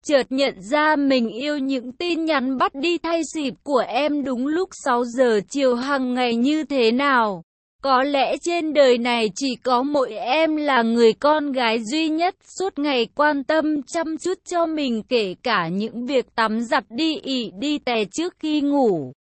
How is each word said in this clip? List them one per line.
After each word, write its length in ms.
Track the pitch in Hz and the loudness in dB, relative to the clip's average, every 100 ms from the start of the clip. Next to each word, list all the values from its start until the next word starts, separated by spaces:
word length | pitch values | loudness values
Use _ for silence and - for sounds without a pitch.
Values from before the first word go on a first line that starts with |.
| - | 2
Chợt 160 | 285 226 | 0 2
nhận 240 | 262 277 190 | -2 -2 -4
ra 340 | 196 294 311 302 | -4 0 2 2
mình 340 | 277 262 226 | 4 2 0
yêu 280 | 214 294 294 | -2 -4 -2
những 340 | 269 269 240 | -2 -4 -6
tin 340 | - 349 330 320 | -6 -4 -2 0
nhắn 320 | 294 254 262 | 0 0 0
bắt 180 | - 277 | -2 -2
đi 220 | 320 339 | -2 -2
thay 240 | 330 339 311 | -2 -2 -4
xịp 200 | 320 277 185 | -4 -6 -6
của 200 | - 269 180 | -2 0 0
em 360 | 220 294 294 | -2 -2 -2
đúng 240 | 277 240 269 | -4 -4 -2
lúc 220 | 320 381 | -2 -4
sáu 320 | - 285 240 247 | -6 -2 -2 -2
giờ 340 | 233 254 214 - | 0 2 2 -2
chiều 260 | 277 262 240 | 0 0 0
hàng 380 | 262 277 254 | -2 -2 -2
ngày 220 | 247 247 233 | 0 0 2
như 280 | 254 311 | 2 0
thế 280 | 311 285 226 | 0 2 2
nào. 500 | 240 285 254 220 180 - _ _ _ | 2 2 2 2 -2 -12 _ _ _
Có 200 | 277 254 | 0 2
lẽ 320 | 277 277 226 269 | 2 2 0 0
trên 360 | 339 339 311 | -2 -2 0
đời 240 | 294 269 240 | 4 6 4
này 320 | 240 240 220 - | 2 0 -2 -2
chỉ 200 | 277 240 | -4 -4
có 200 | 247 247 | 0 0
mỗi 280 | 269 294 254 | 2 0 -2
em 420 | 208 220 294 320 302 | -4 -2 2 2 0
là 260 | 294 262 | 2 2
người 320 | 226 233 226 | 2 6 4
con 380 | 214 294 311 294 | 4 2 2 0
gái 280 | 262 233 226 | -2 0 -2
duy 260 | 214 311 320 | -2 -2 0
nhất 260 | 311 349 - _ - | 0 -2 -2 _ -6
suốt 200 | 370 - | -6 -2
ngày 280 | 294 262 233 - | -2 0 -2 0
quan 280 | 294 285 | 0 0
tâm 380 | 262 311 311 311 | 0 0 0 -4
chăm 360 | 262 339 311 311 | -4 -6 -4 -4
chút 160 | 339 381 - | -4 -6 -4
cho 140 | 349 339 | -2 -2
mình, 380 | 311 277 226 - | -2 -2 -4 -2
kể 260 | 247 202 175 | -2 -2 -4
cả 240 | 262 208 165 | -2 0 0
những 380 | 185 220 233 247 | -4 -4 -6 -2
việc 300 | 269 226 - | -2 -2 -2
tắm 260 | 220 220 | 0 0
giặt 220 | 233 302 202 | 0 -2 -2
đi 260 | 226 320 311 | -4 -2 -2
ị 280 | - 262 214 185 | -4 -4 -4 -6
đi 180 | 277 294 | -4 -4
tè 280 | - 226 208 | -2 -2 -2
trước 280 | - 349 _ | -4 -6 _
khi 220 | 311 302 | -2 0
ngủ. 500 | 285 285 240 170 131 - | 2 2 2 2 -4 -12